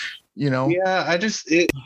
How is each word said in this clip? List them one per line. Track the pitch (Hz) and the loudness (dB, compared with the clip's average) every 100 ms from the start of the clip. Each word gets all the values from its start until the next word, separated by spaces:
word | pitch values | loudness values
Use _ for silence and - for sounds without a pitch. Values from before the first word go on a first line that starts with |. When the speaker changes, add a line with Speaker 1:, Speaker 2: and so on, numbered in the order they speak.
| - - _ | -10 -12 _
Speaker 1:
you | - 143 | -4 0
know? | 131 135 | 0 2
Speaker 2:
Yeah, | 175 190 185 151 | 2 2 0 0
I | 175 | 0
just, | 214 208 - | 0 -4 0
it, | 160 170 139 | 2 2 -2